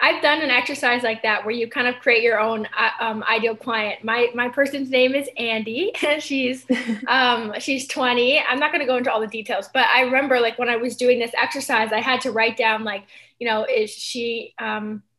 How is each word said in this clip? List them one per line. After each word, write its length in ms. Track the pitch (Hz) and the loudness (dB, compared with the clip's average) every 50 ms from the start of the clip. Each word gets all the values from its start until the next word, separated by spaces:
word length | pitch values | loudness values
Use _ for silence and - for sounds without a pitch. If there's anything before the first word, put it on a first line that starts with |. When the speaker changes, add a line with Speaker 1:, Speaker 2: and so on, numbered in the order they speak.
Speaker 1:
I've 220 | 262 294 - 302 - | 2 2 2 4 2
done 200 | 294 302 320 311 | 2 2 2 2
an 80 | 269 | 2
exercise 520 | 247 247 269 - 285 - 285 247 240 247 247 | 2 2 2 0 -4 0 2 2 2 2 2
like 200 | 226 220 220 - | 0 -2 0 0
that 220 | 220 214 - - | 0 0 0 0
where 80 | 214 240 | -4 -4
you 120 | 240 226 226 | -4 -4 -4
kind 200 | - 240 247 247 | -2 0 0 0
of 80 | 247 247 | 0 0
create 220 | - 277 240 226 233 | 2 4 4 4 4
your 160 | 233 220 208 | 4 4 4
own, 280 | 214 226 226 214 214 - - | 2 0 0 -2 -4 -6 -2
uh, 140 | 202 220 - - - | 0 0 0 0 -2
um, 240 | 226 226 214 214 - - | -4 -4 -4 -4 -2 0
ideal 280 | 226 220 220 226 220 | 0 0 0 -2 -2
client. 480 | 220 - 247 226 220 214 208 - - - | -4 -6 -4 -2 -2 -2 -4 -6 -6 -4
My, 240 | 220 226 240 240 240 240 | -2 0 2 2 2 2
my 160 | 240 240 247 | 0 -2 -2
person's 400 | 247 285 277 277 285 277 277 254 | 0 0 0 0 0 -4 -4 0
name 240 | 262 254 254 254 269 | 2 4 4 4 4
is 160 | 285 - - - - | 0 -2 -4 -8 -6
Andy, 540 | 233 226 226 220 214 226 226 262 359 427 - - | -4 -2 -2 -2 -4 -4 -4 -2 -2 -2 -2 -2
<laughs> 80 | 349 | 0
and 160 | 294 294 311 302 | 0 0 0 -2
she's, 440 | - 277 269 254 247 262 262 - - 247 233 - 233 | -4 -2 -2 -2 -2 -2 -4 -2 -2 -2 -2 -2 -4
Speaker 2:
<laughs> 200 | 220 208 254 - | -6 -6 -2 0
Speaker 1:
um, 460 | 247 262 247 240 240 233 226 214 202 - | 2 4 4 4 2 0 -2 -6 -8 -6
she's 300 | - - 269 254 262 - | -4 -4 -4 -4 -4 -6
twenty. 500 | - 294 254 247 247 247 240 247 285 302 | -4 -2 0 0 2 2 2 4 4 2
I'm 200 | - - 254 269 | 2 0 0 0
not 100 | 294 302 | 0 -2
gonna 160 | 302 294 285 | -2 -4 -2
go 100 | 247 254 | -2 0
into 140 | 247 247 254 | 0 0 0
all 100 | 240 220 | 0 -2
the 60 | 220 | -2
details, 440 | 214 - 220 208 - 220 190 196 - - | -4 -8 -10 -8 -4 -4 -6 -4 -2 0
but 140 | 262 240 - | 2 2 4
I 140 | - 254 262 | 4 4 4
remember, 380 | 247 262 269 285 277 254 247 | 4 2 0 2 2 2 2
like, 180 | 233 226 226 - | 2 2 0 -2
when 100 | 208 233 | -2 0
I 80 | 240 | 0
was 180 | 226 240 254 220 | 0 -2 -4 -2
doing 240 | - 254 247 247 233 | 0 4 4 4 4
this 140 | 233 226 - - | 2 -2 0 0
exercise, 500 | 233 - - 277 262 - 262 220 220 220 | -2 0 -2 -4 -4 0 0 0 0 0
I 100 | 214 214 | 0 -2
had 200 | 226 269 254 247 | 0 0 0 0
to 120 | 254 262 208 | 0 -2 0
write 260 | 220 226 226 226 - | 0 0 0 0 0
down, 260 | 233 220 220 214 220 | 0 0 0 0 -2
like, 220 | 214 202 196 202 _ - - - _ _ - | -6 -8 -8 -10 _ -20 -20 -20 _ _ -6
you 100 | 240 233 | -2 -2
know, 160 | 220 214 220 | 0 0 0
is 240 | - 262 226 214 214 | 0 0 0 0 -2
she, 640 | - - - - - 240 233 233 233 233 - - _ - | -4 -10 -10 -8 -6 -6 -4 -4 -4 -6 -8 -10 _ -8
um, 440 | 226 220 214 214 214 214 214 208 - _ _ | -6 -6 -6 -6 -6 -8 -10 -10 -12 _ _